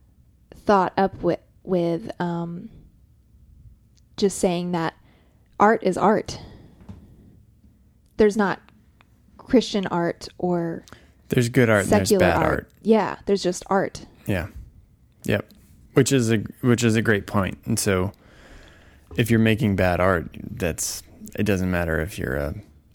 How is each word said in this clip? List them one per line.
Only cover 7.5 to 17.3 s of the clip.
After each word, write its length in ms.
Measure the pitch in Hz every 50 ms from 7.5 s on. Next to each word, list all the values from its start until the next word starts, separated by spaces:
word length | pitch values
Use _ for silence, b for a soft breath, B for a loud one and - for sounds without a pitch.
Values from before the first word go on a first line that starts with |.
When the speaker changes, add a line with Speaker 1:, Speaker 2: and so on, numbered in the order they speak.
| _ _ _ - _ _ _ _ _ _ _ _ _ -
Speaker 1:
There's 200 | 220 208 196 220
not 240 | 202 185 - - - - - _ _ _ _ _ _ _ _ _ _ _ _ -
Christian 480 | - - - 233 208 - - 208 190 -
art 400 | - 170 170 170 - - - - - -
or 480 | - 180 180 175 170 165 165 - - B B B B B B B B -
Speaker 2:
There's 200 | - 131 123 120
good 200 | 123 135 123 113
art 140 | 110 101 95
and 80 | 107
there's 180 | - 101 95 -
Speaker 1:
secular 160 | 214 185 -
Speaker 2:
bad 120 | 90 85 -
Speaker 1:
art. 80 | -
Speaker 2:
art. 260 | 76 - - - - _ _
Speaker 1:
Yeah, 360 | - 202 226 214 185 113 71 - -
there's 180 | - 202 196 -
just 200 | 180 185 - - -
art. 380 | 190 196 160 - - - - - - _ -
Speaker 2:
Yeah. 220 | - 104 90 85 - - - - - - _ - _ _ _ _ _ _ _ -
Yep. 260 | - 110 104 - - - _ _ _ - - - - -
Which 180 | 143 131 -
is 200 | 139 131 117 110
a, 60 | 113 107 104 - - _
which 220 | - 123 120 110 120
is 120 | 117 110
a 60 | 113
great 260 | 104 113 107 101 98
point. 300 | -